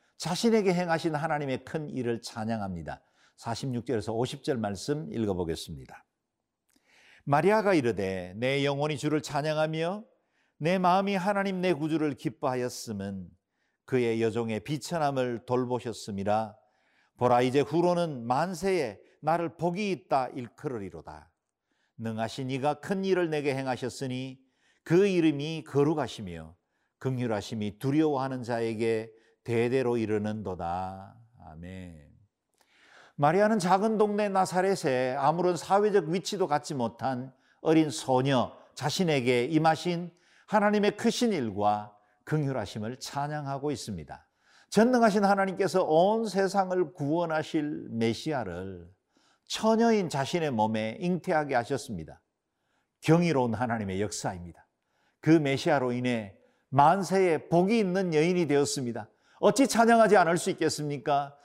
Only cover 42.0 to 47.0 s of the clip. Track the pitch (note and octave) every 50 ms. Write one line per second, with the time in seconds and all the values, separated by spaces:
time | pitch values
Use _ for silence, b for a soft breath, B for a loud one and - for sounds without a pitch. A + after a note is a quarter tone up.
42 | b b b b b - D3+ D#3 C#3+ C3+ C3 B2 C3+ - - A#2 G#2 A2+ B2+ -
43 | - - - C#3+ C#3+ D3 D3+ D3+ C#3+ C3+ C#3 C#3 C#3 D3+ C#3 - - B2+ G2+ E2
44 | D2 - C2+ - _ _ b b b b b b b b - G3 A3+ B3+ B3+ A#3+
45 | A#3 G#3+ F3+ G#3+ G3 F#3+ G3+ G3 G3 F#3+ F3+ F#3+ G3 D#3+ D3+ F#3 E3+ - D#3 D#3+
46 | F3+ G3+ A3 A3+ A3+ G#3 F3 G3 G3 F#3 G3 G3+ F#3+ F#3 F#3 F#3 F3+ D3 - -